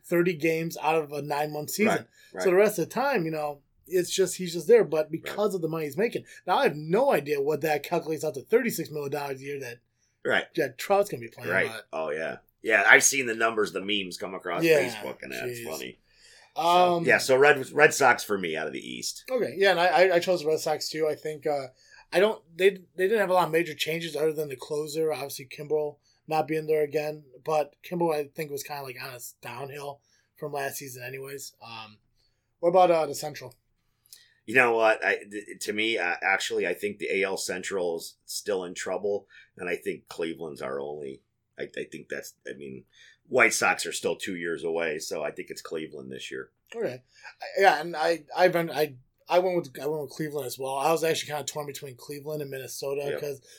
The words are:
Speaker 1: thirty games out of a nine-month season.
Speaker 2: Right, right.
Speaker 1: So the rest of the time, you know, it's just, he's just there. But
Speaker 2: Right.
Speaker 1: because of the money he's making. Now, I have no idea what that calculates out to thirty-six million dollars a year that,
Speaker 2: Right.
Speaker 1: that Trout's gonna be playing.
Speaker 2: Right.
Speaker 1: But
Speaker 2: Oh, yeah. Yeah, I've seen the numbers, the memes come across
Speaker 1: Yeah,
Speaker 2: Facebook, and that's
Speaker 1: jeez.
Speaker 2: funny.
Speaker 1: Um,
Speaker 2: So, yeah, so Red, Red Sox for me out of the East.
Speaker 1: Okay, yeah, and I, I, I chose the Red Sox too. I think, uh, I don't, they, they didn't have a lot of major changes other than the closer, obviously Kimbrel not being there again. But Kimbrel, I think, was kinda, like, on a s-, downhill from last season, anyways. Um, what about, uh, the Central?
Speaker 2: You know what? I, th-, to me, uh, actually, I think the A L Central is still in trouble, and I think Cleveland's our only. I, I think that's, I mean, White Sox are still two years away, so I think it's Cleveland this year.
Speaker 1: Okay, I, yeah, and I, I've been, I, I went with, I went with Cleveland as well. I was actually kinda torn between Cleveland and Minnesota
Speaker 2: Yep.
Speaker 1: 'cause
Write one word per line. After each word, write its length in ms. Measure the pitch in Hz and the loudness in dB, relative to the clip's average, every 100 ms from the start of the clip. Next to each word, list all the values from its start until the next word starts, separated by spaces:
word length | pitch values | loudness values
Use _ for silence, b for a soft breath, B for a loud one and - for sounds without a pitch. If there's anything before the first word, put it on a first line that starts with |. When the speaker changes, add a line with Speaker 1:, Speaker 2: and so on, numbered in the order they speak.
Speaker 1:
thirty 300 | - 175 175 | 0 2 2
games 420 | 160 160 160 165 - | 2 0 0 -2 -2
out 140 | 151 160 | 0 2
of 140 | 143 | 0
a 100 | 147 | -4
nine-month 480 | 143 143 151 151 147 | -4 -2 -2 -4 -6
season. 180 | - 220 - | 0 2 2
Speaker 2:
Right, 100 | - b b | -4 b b
right. 80 | 185 | -2
Speaker 1:
So 60 | 185 | 4
the 60 | 180 | 6
rest 220 | 208 202 | 6 4
of 100 | 156 | -2
the 60 | |
time, 300 | 220 277 247 | 0 0 0
you 60 | 160 | -2
know, 280 | 156 147 143 _ _ - | -4 -6 -8 _ _ -4
it's 220 | 180 180 | -2 0
just, 260 | - 185 - | 0 0 0
he's 160 | 180 | -6
just 160 | 170 156 | -2 6
there. 160 | 233 | 6
But 220 | 160 156 151 | 6 0 -2
Speaker 2:
Right. 60 | |
Speaker 1:
because 420 | 160 - - 208 | -4 -6 -2 0
of 80 | 190 | 0
the 60 | 160 | -4
money 180 | 160 151 | -4 -4
he's 100 | 135 | -2
making. 280 | 233 143 - B - | -2 -2 -10 B 0
Now, 120 | 208 | 2
I 60 | |
have 120 | 254 147 | 2 0
no 360 | 156 190 277 | 0 2 4
idea 280 | 190 139 143 | 2 2 0
what 220 | 139 151 | 0 0
that 200 | 156 151 | 0 -2
calculates 420 | - 170 160 156 | 0 -2 -2 -4
out 100 | 156 | -4
to 80 | 135 | -6
thirty-six 480 | - 233 240 - 160 | 2 2 2 -2 -6
million 200 | 151 143 | -6 -6
dollars 300 | 147 143 131 | -4 -6 -8
a 40 | |
year 140 | 139 139 | -8 -10
that, 180 | 123 120 _ _ _ _ | -10 -14 _ _ _ _
Speaker 2:
Right. 200 | - 101 - | 0 0 0
Speaker 1:
that 240 | - 135 - | -2 -2 -2
Trout's 320 | - 196 202 | 2 2 2
gonna 100 | 127 | -2
be 40 | 117 | -12
playing. 220 | - 120 | -10 -2
Speaker 2:
Right. 180 | 92 92 | 0 0
Speaker 1:
But 180 | 110 - | -2 -10
Speaker 2:
Oh, 180 | 80 80 | -6 -4
yeah. 260 | 76 80 64 _ _ | -4 -6 -8 _ _
Yeah, 220 | 107 107 104 | 2 6 10
I've 160 | 135 | 8
seen 240 | 131 139 123 | 8 2 -2
the 80 | |
numbers, 380 | 113 113 110 98 | 0 2 2 0
the 80 | 90 | -2
memes 360 | 95 104 92 87 | -2 -2 -4 -8
come 180 | 92 | -10
across 280 | 92 90 87 | -8 -4 2
Speaker 1:
Yeah, 160 | 165 151 127 | 4 4 4
Speaker 2:
Facebook, 280 | - 65 - | -4 -10 -12
and 100 | - | -12
that's 260 | 123 123 120 | -8 -8 -8
Speaker 1:
jeez. 60 | |
Speaker 2:
funny. 340 | 117 76 64 - _ b b b b | -8 -10 -10 -14 _ b b b b
Speaker 1:
Um, 480 | - 165 175 180 170 | 0 4 6 6 4
Speaker 2:
So, 40 | 160 | 4
yeah, 100 | 107 | 4
so 180 | - 131 | 6 6
Red, 320 | 147 139 127 | 8 6 2
Red 200 | 143 151 | 6 6
Sox 280 | 151 131 120 | 8 4 4
for 160 | - 101 | 0 -2
me 180 | 87 78 | -2 -4
out 100 | 78 | -4
of 40 | |
the 60 | 65 55 | -8 -10
East. 380 | 60 - - - | -10 -10 -10 -6
Speaker 1:
Okay, 240 | 254 147 156 | -2 -2 2
yeah, 140 | 196 | 4
and 80 | 170 | 4
I, 60 | 175 | 4
I, 280 | 160 190 175 | 6 6 4
I 20 | |
chose 220 | 180 175 | 2 0
the 60 | 147 | 0
Red 120 | 156 | 0
Sox 280 | 165 151 - | 0 -4 -4
too. 200 | 156 156 | -2 -2
I 60 | 147 | -2
think, 280 | 156 151 156 | -6 -6 -2
uh, 220 | 143 131 _ B B B | -2 -4 _ B B B
I 80 | 165 | 2
don't, 200 | 208 214 _ 165 | 2 2 _ 2
they, 140 | 190 190 - | 2 2 -6
they 140 | - 190 | -2 2
didn't 100 | 220 | 2
have 100 | 190 | 4
a 20 | |
lot 140 | 185 160 | 4 4
of 60 | |
major 220 | 160 156 | 2 0
changes 400 | 147 156 165 165 | -4 -4 -4 -4
other 180 | 147 156 | -2 0
than 140 | 151 151 | 0 -6
the 40 | 127 | -8
closer, 560 | - 151 151 151 156 | -8 -8 -6 -2 -2
obviously 340 | 139 139 135 135 | -2 -6 -10 -14
Kimbrel 500 | - 147 151 147 143 _ _ - | -12 -4 -2 -2 -8 _ _ -4
not 180 | 156 151 | -2 0
being 200 | 156 156 | -2 0
there 160 | 156 | 2
again. 400 | 147 147 151 151 143 123 | 2 0 -2 -6 -12 -12
But 300 | - 156 147 _ | -2 0 0 _
Kimbrel, 320 | - 175 170 | -6 0 0
I 100 | 151 139 | 0 -4
think, 160 | - 151 | -8 -8
was 100 | 139 | -8
kinda, 200 | - 143 | -8 -10
like, 160 | 135 127 | -10 -12
on 80 | 135 | -12
a 40 | 123 | -12
s-, 180 | - - | -14 -16
downhill 580 | - 120 135 147 143 139 _ _ _ - | -12 -10 -10 -10 -10 -12 _ _ _ -12
from 160 | 151 | -6
last 240 | 143 139 131 | -4 -4 -6
season, 260 | 139 127 | -10 -12
anyways. 520 | 123 135 135 139 - - 120 | -12 -10 -10 -12 -14 -16 -16
Um, 320 | 113 110 107 _ _ _ _ _ _ | -14 -14 -20 _ _ _ _ _ _
what 80 | 170 | 2
about, 220 | 185 180 | 6 6
uh, 140 | 165 151 | 4 0
the 80 | |
Central? 420 | 139 151 147 127 - _ _ _ _ _ B B B | -6 -10 -12 -16 -20 _ _ _ _ _ B B B
Speaker 2:
You 100 | B 123 | B 4
know 180 | 120 113 | 6 6
what? 280 | 110 110 | 6 4
I, 120 | 98 98 101 | 2 0 -4
th-, 280 | 104 - 92 | -12 -12 -10
to 100 | - | -6
me, 260 | 104 110 110 | -2 0 0
uh, 180 | 87 85 | -2 -2
actually, 440 | 90 95 - 110 90 | 0 0 0 -2 -2
I 80 | |
think 240 | 90 104 101 | -2 -4 -4
the 100 | 67 | -2
A 120 | 95 | 0
L 140 | 95 95 | 0 -2
Central 580 | - 92 90 95 87 82 | -4 -6 -4 -2 -2 -4
is 200 | - - - | -8 -16 -12
still 360 | - - 95 | -8 -4 -4
in 100 | 90 | -4
trouble, 520 | 90 - 90 101 101 - B B - | -8 -6 -2 -2 -2 -6 B B -10
and 120 | 90 | -6
I 80 | 87 | -4
think 320 | 101 80 - | -4 -8 -8
Cleveland's 520 | - 85 78 80 71 | -6 -6 -6 -10 -8
our 180 | 69 69 | -8 -6
only. 420 | 71 76 69 67 _ _ _ - | -6 -8 -10 -14 _ _ _ -12
I, 60 | - - | -10 -10
I 80 | - | -10
think 180 | - - | -12 -10
that's, 260 | 69 - - - | -10 -12 -16 -14
I 60 | 65 | -12
mean, 280 | 69 65 - b b b - | -12 -14 -18 b b b -2
White 240 | 120 113 | 2 4
Sox 320 | - 101 90 85 | 4 0 0 -2
are 60 | |
still 240 | - 92 85 | -4 -2 -2
two 180 | - 90 | -6 -6
years 280 | 85 78 | -4 -4
away, 340 | 82 82 82 78 | -2 -2 -2 -4
so 240 | - 87 | -6 -6
I 80 | 76 | -6
think 180 | 78 - | -8 -12
it's 100 | - | -12
Cleveland 480 | - 82 78 73 65 | -10 -8 -8 -12 -14
this 200 | 65 - | -14 -12
year. 200 | 64 64 _ _ | -12 -14 _ _
Speaker 1:
Okay, 280 | 233 185 127 _ B B B | -8 -6 -8 _ B B B
I, 200 | 117 135 | -6 2
yeah, 200 | 196 147 | 4 4
and 140 | 170 | 0
I, 300 | 160 165 165 147 160 | -2 -2 -2 -4 2
I've 160 | 180 | 4
been, 180 | 170 165 | 4 -2
I, 240 | 135 151 127 _ _ - | -2 -2 -4 _ _ 0
I 100 | 175 | 2
went 180 | 185 175 | 2 0
with, 240 | 131 147 | -4 -6
I 60 | 139 | -6
went 160 | 156 | -4
with 80 | 139 | -6
Cleveland 360 | - 156 143 127 | -8 -6 -6 -8
as 120 | - | -6
well. 160 | 135 135 | -4 0
I 140 | 143 | 2
was 140 | 165 | 2
actually 240 | 160 151 - | 2 0 -4
kinda 140 | 147 | -6
torn 220 | 135 151 147 | -6 -8 -8
between 280 | 135 143 123 | -10 -14 -14
Cleveland 460 | - 143 143 151 | -14 -12 -8 -6
and 80 | 139 | -6
Minnesota 520 | 135 123 - 139 143 | -8 -10 -8 -6 -4
Speaker 2:
Yep. 160 | 143 147 | -4 -4
Speaker 1:
'cause 200 | 147 131 B | -6 -10 B